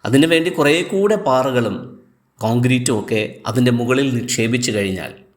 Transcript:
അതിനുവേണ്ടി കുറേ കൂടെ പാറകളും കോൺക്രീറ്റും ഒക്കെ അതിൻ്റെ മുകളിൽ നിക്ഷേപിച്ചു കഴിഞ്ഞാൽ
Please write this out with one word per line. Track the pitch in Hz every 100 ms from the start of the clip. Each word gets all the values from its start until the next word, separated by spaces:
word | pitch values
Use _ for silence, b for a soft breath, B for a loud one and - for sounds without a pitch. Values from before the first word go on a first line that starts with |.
അതിനുവേണ്ടി | - 135 160 165 165
കുറേ | 170 143 165
കൂടെ | 175 196 202 214
പാറകളും | 147 127 135 123 110 90 - - _ _ _ _
കോൺക്രീറ്റും | 113 120 123 127 127 110
ഒക്കെ | 101 110 107 - -
അതിൻ്റെ | 113 123
മുകളിൽ | 120 120 131 139
നിക്ഷേപിച്ചു | 120 - - 113 123 123
കഴിഞ്ഞാൽ | 104 98 92 67 - _